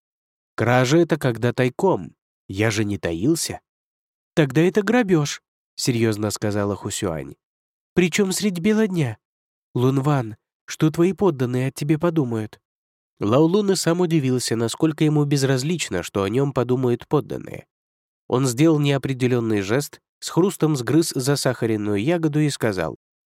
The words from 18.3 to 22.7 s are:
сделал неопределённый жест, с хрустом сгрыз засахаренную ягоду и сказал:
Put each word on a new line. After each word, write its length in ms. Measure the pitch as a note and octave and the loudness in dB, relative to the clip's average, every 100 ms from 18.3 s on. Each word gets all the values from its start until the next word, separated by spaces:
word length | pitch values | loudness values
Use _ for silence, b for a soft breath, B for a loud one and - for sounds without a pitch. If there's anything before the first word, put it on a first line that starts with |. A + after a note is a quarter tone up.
| B2 C3+ | 0 0
сделал 320 | A#2 E3 D3+ | 2 4 4
неопределённый 840 | C#3+ C#3 C#3 B2+ B2 B2 A2+ G#2 | 2 0 -2 -2 0 0 0 0
жест, 380 | F#2+ B2+ D3 - _ _ | 0 -2 -2 -12 _ _
с 100 | - | -4
хрустом 480 | E3 F#3+ - D#3 C#3+ | 0 0 2 0 0
сгрыз 340 | A#2 D3+ E3 | 0 0 0
засахаренную 880 | C3+ B2+ C#3+ C3+ A#2+ A2+ G#2+ G#2 G2+ | -2 -2 0 -2 -2 -2 -2 0 0
ягоду 380 | C3 F3 D#3+ D3+ | 0 0 0 0
и 100 | D3+ | -2
сказал: 480 | - A#2 | -2 -2